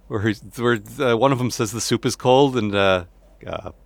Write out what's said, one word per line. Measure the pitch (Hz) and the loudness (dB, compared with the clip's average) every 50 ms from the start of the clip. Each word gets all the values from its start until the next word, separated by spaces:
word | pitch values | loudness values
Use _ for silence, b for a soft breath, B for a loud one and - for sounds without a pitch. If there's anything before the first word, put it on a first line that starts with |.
| b | b
where | - 127 110 | -8 -6 -2
he's, | 98 113 101 - - 98 - | -2 -2 -2 -4 -8 -16 -6
where, | - 117 120 120 107 101 110 113 - | -2 0 0 0 0 -2 -8 -6 -2
uh, | 143 123 117 | 0 0 2
one | 110 123 139 | 4 2 2
of | 139 | 2
them | 120 127 117 | 0 -2 -4
says | - - 120 101 | -4 -4 -4 -4
the | 110 113 | -4 -6
soup | - - 123 110 - | -4 -2 -2 -2 -2
is | 127 - | -4 -4
cold, | - - 127 127 135 147 139 127 | -2 2 4 6 6 4 4 2
and, | 123 107 104 98 | -2 -2 -2 0
uh, | 101 98 95 95 90 87 - _ _ _ _ _ _ - | 2 2 2 2 0 -2 -6 _ _ _ _ _ _ -14
uh, | - 82 - - - - _ _ | -12 -12 -10 -10 -12 -16 _ _